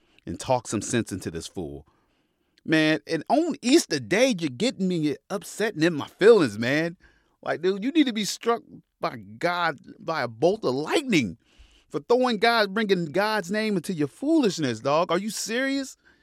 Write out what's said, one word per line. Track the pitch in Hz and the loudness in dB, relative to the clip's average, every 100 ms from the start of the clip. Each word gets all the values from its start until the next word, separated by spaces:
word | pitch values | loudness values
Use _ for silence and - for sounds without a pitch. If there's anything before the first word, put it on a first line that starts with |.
| _ _ - | _ _ -12
and | 87 | -8
talk | - 123 - | -2 -2 -2
some | 107 | -6
sense | - 123 107 | -2 -2 -2
into | 98 98 | -6 -8
this | 82 - | -10 -10
fool. | - 78 69 - _ _ _ _ _ _ _ - | -10 -10 -12 -18 _ _ _ _ _ _ _ -2
Man, | 156 156 156 - | 0 2 0 -2
and | 160 - | -4 0
on | 247 339 - | 0 0 -2
Easter | 233 320 - 147 | 2 2 4 -4
Day, | 110 196 269 190 | -2 2 2 2
you're | 160 | -4
getting | 123 240 - 185 | -2 -4 -2 -2
me | 175 151 - - | 0 -2 -4 -8
upset | 196 - - 175 151 | -10 -8 -4 -4 0
and | |
in | 165 | 0
my | 151 101 | 0 -6
feelings, | - 208 220 135 104 | 4 8 8 6 0
man. | 117 147 170 175 _ _ _ _ | -2 0 -2 -6 _ _ _ _
Like, | - 135 | -6 -2
dude, | 180 196 | -2 -2
you | 226 | 0
need | 320 262 | 2 2
to | |
be | 214 190 | 0 -4
struck | - 226 233 - - - _ | -4 -2 -2 -4 -20 -20 _
by | 170 131 98 113 | -6 -6 -14 -4
God, | 170 175 170 131 - - | -2 0 -2 -4 -10 -12
by | 156 160 | -6 -4
a | 120 | -4
bolt | 113 160 214 | 0 2 2
of | 165 | 0
lightning | 127 151 339 262 175 107 80 _ _ - _ _ | -2 0 -2 2 2 2 -4 _ _ -20 _ _
for | 160 | -6
throwing | - 240 254 214 | 2 2 2 2
God, | 233 233 208 | 2 4 2
bringing | 196 214 185 165 | 0 0 0 0
God's | 143 208 214 170 | 0 0 -2 -2
name | 208 220 196 | -2 0 -2
into | - | -2
your | 170 147 | -2 -4
foolishness, | - 277 330 226 160 139 110 | -4 0 2 2 0 -2 -2
dog. | 131 151 175 | 0 0 2
Are | 170 | -2
you | 214 | -2
serious? | - - 233 269 277 269 - _ _ | -6 -4 -2 -2 -2 -6 -12 _ _